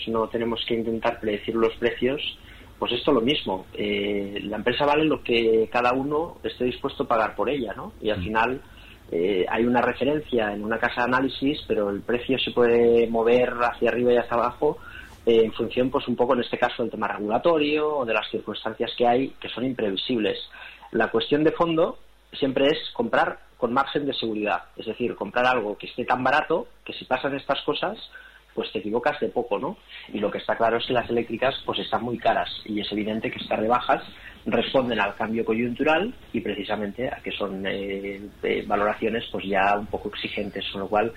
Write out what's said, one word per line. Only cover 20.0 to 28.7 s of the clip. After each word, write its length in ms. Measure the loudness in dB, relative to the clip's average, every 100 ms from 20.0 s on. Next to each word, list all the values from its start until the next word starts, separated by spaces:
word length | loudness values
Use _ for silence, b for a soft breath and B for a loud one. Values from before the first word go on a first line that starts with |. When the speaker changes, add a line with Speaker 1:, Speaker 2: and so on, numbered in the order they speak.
| 0 2 2 -2 -6 B B B B
Speaker 1:
La 180 | 0 2
cuestión 340 | 2 2 4
de 80 | 4
fondo 460 | 4 2 4 2 0 -16 -20 _
siempre 340 | -2 0 4 4
es 100 | 2 -2
comprar 460 | -4 0 2 2 -2 -14 -4
con 160 | 0
margen 320 | 0 0 0 -2
de 80 |
seguridad, 500 | -2 -2 -2 0 -2 -4 -12
es 80 | -8
decir, 300 | -2 -2 -2
comprar 300 | -2 2 2
algo 320 | 2 0 -6
que 100 | -8
esté 180 | -6 -2
tan 180 | 0
barato 440 | 2 2 2 -2 -2 -14 -12
que 80 |
si 100 | -10
pasan 320 | -2 -2 -2 -4
estas 260 | -2 -2 -2
cosas, 320 | -2 -2 -6 -14 B B B B
pues 180 | -6 -4